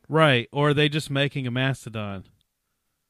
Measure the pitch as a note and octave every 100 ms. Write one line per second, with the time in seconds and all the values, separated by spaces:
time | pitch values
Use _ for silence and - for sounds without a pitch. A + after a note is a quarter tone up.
0 | - D3+ D#3 B2 A2+ C#3+ D3 C#3+ D3 D3+
1 | - C#3 C#3+ D3 B2+ B2 C3+ C3 A#2+ A2
2 | G#2 F#2+ - _ _ _ _ _ _ _
3 | _